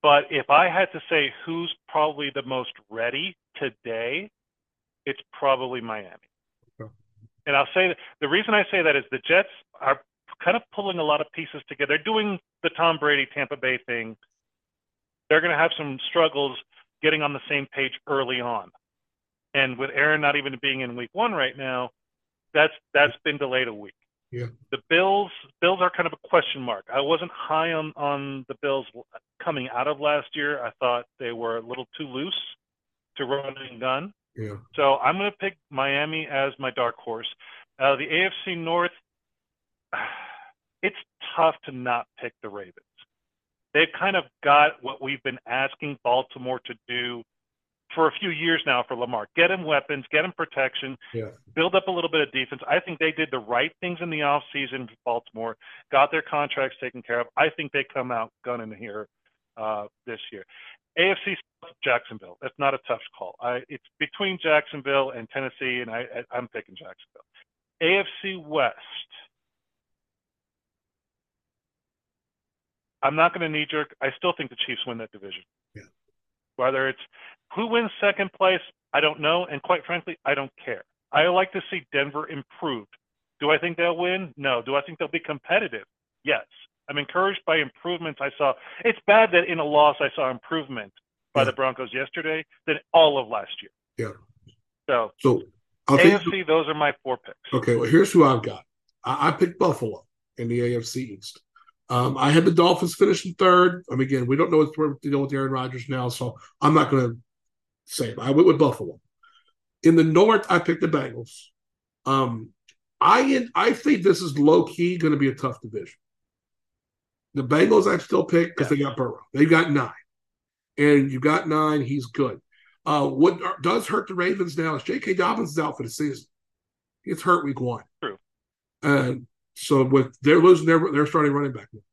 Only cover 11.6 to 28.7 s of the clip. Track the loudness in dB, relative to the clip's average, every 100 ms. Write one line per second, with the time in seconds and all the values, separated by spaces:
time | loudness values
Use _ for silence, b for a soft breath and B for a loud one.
11.6 | -16 -6 0 0 0 -2 -2 -6 _ _
12.6 | -6 2 0 2 2 0 0 -6 -8 -4
13.6 | -2 -4 -4 -8 -8 -14 _ _ _ _
14.6 | _ _ _ _ _ _ _ 2 2 2
15.6 | 0 0 -8 -8 -4 0 2 0 -4 -6
16.6 | -18 b b _ 0 2 -2 -6 -4 -6
17.6 | -4 -6 -6 -6 -4 -2 -2 -4 -4 -6
18.6 | -8 _ _ _ _ _ _ _ _ -2
19.6 | -2 -2 -4 0 2 2 2 0 -4 -6
20.6 | -4 -4 -6 -8 -10 -4 -2 0 -4 -4
21.6 | -6 -6 -8 _ _ _ _ _ _ 2
22.6 | 2 0 _ 4 4 2 -6 -4 -2 -2
23.6 | -2 -6 -18 _ _ _ _ -12 -10 -14
24.6 | _ -8 _ 2 4 2 -2 -10 -20 _
25.6 | 0 2 0 0 -4 -4 2 2 2 -6
26.6 | -6 -6 -4 -2 0 0 -2 -12 -4 -2
27.6 | 0 -2 -6 -4 -4 -4 -6 -10 -12 -8
28.6 | -4